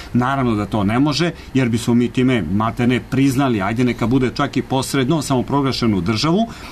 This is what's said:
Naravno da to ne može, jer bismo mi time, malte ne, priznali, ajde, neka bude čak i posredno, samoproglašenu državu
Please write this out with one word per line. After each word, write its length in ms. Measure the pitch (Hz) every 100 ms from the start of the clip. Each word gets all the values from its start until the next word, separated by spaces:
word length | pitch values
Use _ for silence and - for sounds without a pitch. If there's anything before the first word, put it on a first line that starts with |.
| -
Naravno 420 | 120 127 139 123 104
da 100 | 101
to 180 | 113
ne 160 | 98 120
može, 320 | 151 139 175 - -
jer 160 | 131 120
bismo 240 | 113 123
mi 160 | 120 120
time, 320 | 127 127 120
malte 460 | 78 101 110 113 123
ne, 120 | 120
priznali, 600 | - 131 139 127 135 107
ajde, 220 | 95 117
neka 240 | 127 - 117
bude 240 | 131 123 131
čak 220 | 139 131
i 40 |
posredno, 600 | - 131 127 139 127 165
samoproglašenu 800 | 127 131 - 139 135 113 117 190
državu 460 | 87 107 151 196 226 - -